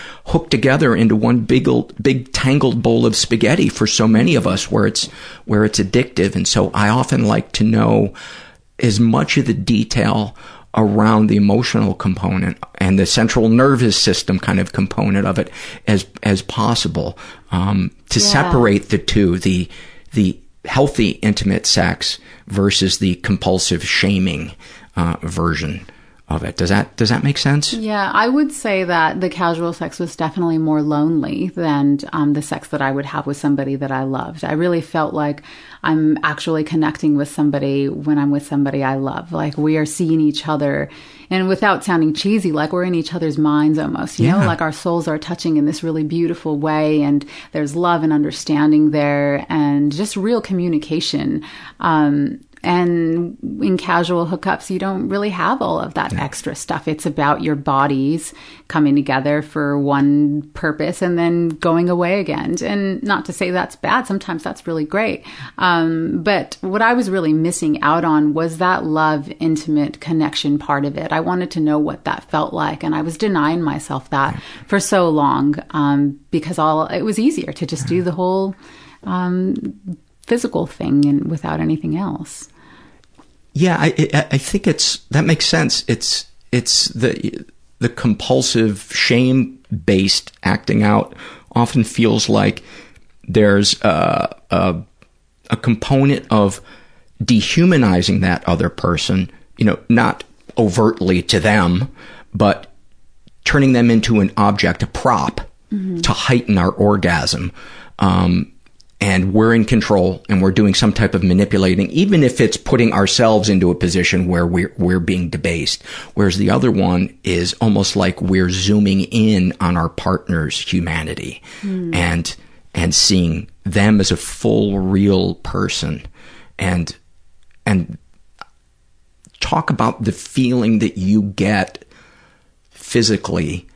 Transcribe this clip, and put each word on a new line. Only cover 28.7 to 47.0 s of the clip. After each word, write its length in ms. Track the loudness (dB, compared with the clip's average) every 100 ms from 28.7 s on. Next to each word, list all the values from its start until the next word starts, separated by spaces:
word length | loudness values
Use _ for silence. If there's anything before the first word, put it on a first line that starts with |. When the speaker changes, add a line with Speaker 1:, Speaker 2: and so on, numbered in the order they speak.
| -2
Speaker 2:
that 360 | 0 0 0 0
the 80 | -4
casual 460 | -2 -2 -2 -4
sex 240 | -6 -8 -8
was 180 | -8 -6
definitely 400 | -6 -2 -2 0
more 240 | 0 0
lonely 680 | 0 0 0 0 -2 -4 -6
than, 440 | -4 -2 0 2 0 -2
um, 180 | -2 0
the 80 | 0
sex 280 | -4 -8 -6
that 120 | -4
I 100 | -2
would 140 | -4
have 220 | -6 -8 -6
with 100 | -4
somebody 400 | -2 -2 -2 -4
that 160 | -4
I 120 | -4
loved. 380 | -4 -6 -8 -8
I 100 | -6
really 280 | -2 0 -2
felt 320 | -2 -4 -2
like 300 | -2 -4 -6 -12 -20 -20 -6
I'm 340 | -2 2 2 0
actually 420 | -2 -4 -4 -4
connecting 500 | -2 -2 -2 0 0 0
with 120 | -2
somebody 640 | -2 -2 0 -2 -2 -2
when 280 | -4 -2 0
I'm 120 | 2
with 160 | 0 -2
somebody 360 | -2 0 0
I 120 | -2
love. 380 | -2 -4 -6 -8
Like, 260 | -6 -4 -2
we 180 | 0 0
are 80 |
seeing 340 | -2 -2 0 2
each 300 | 2 0 -4
other, 400 | -2 -2 -2 -6 -10 -20 -20 -6
and 180 | -2 0
without 380 | 0 2 0
sounding 300 | 0 0 2
cheesy, 380 | 0 0 0 0
like, 200 | -2 -2
we're 120 | -2
in 100 | -2
each 180 | -2 -4
other's 220 | -4 -4 0
minds 420 | 2 2 2 2
almost, 400 | -2 -6 -6 0
you 100 | 2
know? 100 | 2
Speaker 1:
Yeah. 80 | 2
Speaker 2:
Like, 160 | 0
our 100 | -2
souls 340 | -4 -2 -2 -2
are 120 | -4
touching 400 | -6 -6 -2 0
in 80 | 0
this 160 | -2
really 220 | -4 -4
beautiful 520 | -2 -2 -2 -2 -4 -4
way, 440 | -2 0 2 2